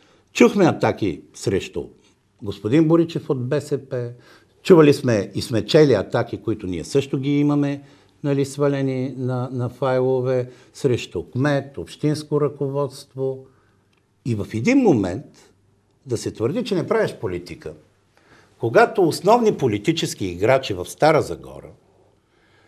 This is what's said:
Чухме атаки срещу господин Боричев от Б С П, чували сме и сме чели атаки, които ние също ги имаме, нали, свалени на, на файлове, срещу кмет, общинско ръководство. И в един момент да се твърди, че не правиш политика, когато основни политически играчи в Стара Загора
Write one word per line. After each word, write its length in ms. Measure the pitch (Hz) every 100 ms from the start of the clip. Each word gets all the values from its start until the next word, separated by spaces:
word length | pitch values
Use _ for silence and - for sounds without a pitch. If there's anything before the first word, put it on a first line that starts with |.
| _ _ _
Чухме 320 | - 233 202
атаки 580 | 175 104 117 98 101 73 -
срещу 500 | - - 95 - 90 65 - _ _ _ _
господин 460 | 104 101 110 139 156
Боричев 420 | 165 165 160 -
от 180 | 139 123
Б 120 | 147
С 180 | 147 139
П, 340 | 127 131 120 120 - - _ _
чували 320 | - 180 151
сме 360 | 143 127 110 92
и 80 | -
сме 240 | - 117 101
чели 280 | 160 151
атаки, 420 | 107 92 127 113 104
които 300 | - 107 92
ние 180 | 87
също 340 | 73 139 127 147
ги 200 | 131 143
имаме, 440 | 147 147 143 139 - - _ _
нали, 200 | 143 139
свалени 680 | 135 143 143 139 135 131 131 131
на, 320 | 127 127 127
на 160 | 127 120
файлове, 840 | - 135 131 127 131 127 127 123 - _
срещу 500 | - 139 120 - 90
кмет, 540 | - 120 143 143 131 -
общинско 640 | - - 151 147 151 147
ръководство. 1080 | 143 147 143 139 139 131 - 127 135 131 - _ _ _ _ _ _ _
И 100 | -
в 120 | 110 101
един 240 | 107 139 269
момент 760 | 240 131 92 95 - _ _ _ _ _ _ _ -
да 100 | 117
се 140 | -
твърди, 340 | - 113 202
че 100 | 233
не 120 | 185 127
правиш 280 | 226 190
политика, 580 | - 107 90 - 80 - 76 _ _ _ _ _ _ _ _
когато 500 | 117 143 226 220 175
основни 480 | - 180 240 220 -
политически 720 | 135 104 101 156 143 - 98
играчи 480 | 87 104 131 -
в 140 | 95 90
Стара 340 | - 147 156
Загора 480 | 110 78 67 69 73 - _ _ _ _ _ _ _ _